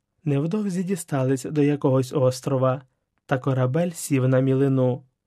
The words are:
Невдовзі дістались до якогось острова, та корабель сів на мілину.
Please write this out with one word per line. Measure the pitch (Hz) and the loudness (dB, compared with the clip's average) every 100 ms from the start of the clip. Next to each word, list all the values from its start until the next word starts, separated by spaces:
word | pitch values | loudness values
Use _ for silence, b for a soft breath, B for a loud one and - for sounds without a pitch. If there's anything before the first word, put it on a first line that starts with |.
| _ _ | _ _
Невдовзі | 151 139 165 214 208 180 | -2 -2 -2 -2 -2 -4
дістались | 180 185 - 139 131 135 | -4 -6 -4 -2 0 -2
до | - 151 | -2 0
якогось | 143 143 147 131 127 | 2 2 2 2 0
острова, | 151 127 127 - 131 131 135 - _ _ _ - | 0 0 0 -2 0 0 0 -8 _ _ _ -4
та | 135 | -2
корабель | 139 131 127 156 175 | 0 0 0 0 -2
сів | 165 - 135 127 | -6 -2 0 2
на | 131 | 2
мілину. | 135 131 139 135 127 123 - _ | 2 2 2 2 0 -2 -10 _